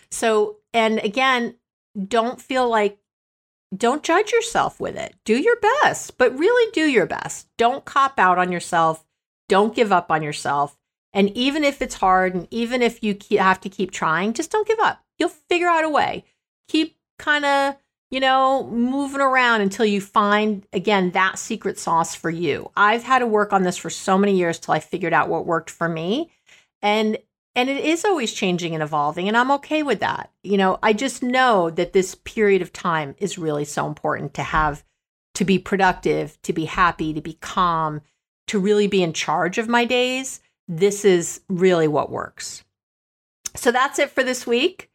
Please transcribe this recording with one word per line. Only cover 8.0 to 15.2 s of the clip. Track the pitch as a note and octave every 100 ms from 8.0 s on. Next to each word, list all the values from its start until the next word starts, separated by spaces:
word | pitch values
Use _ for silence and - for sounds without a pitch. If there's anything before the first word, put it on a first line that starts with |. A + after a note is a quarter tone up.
| C4+ -
out | F#3 F3+
on | F3+
yourself. | F3 - F3 D#3+ D#3+ _ _ _ _ -
Don't | F#3+ A3 A#3
give | A3
up | F3+ -
on | D#3+
yourself. | D3+ D3 C#3+ C#3 C#3+ _ _ _ _
And | G3+ G3 A3
even | C4 D4+
if | C#4+ C#4
it's | B3 -
hard | F#3+ F#3 F#3
and | F3+ -
even | A#3 A#3 B3+
if | A#3 A#3
you | G#3+
ke-, | G3+ - G3
have | F#3+ F#3
to | G3+
keep | - F3+
trying, | - E3 D#3+ G#3
just | A#3 D#4+
don't | G#4+ G#4
give | A4
up. | G#4 - _
You'll | -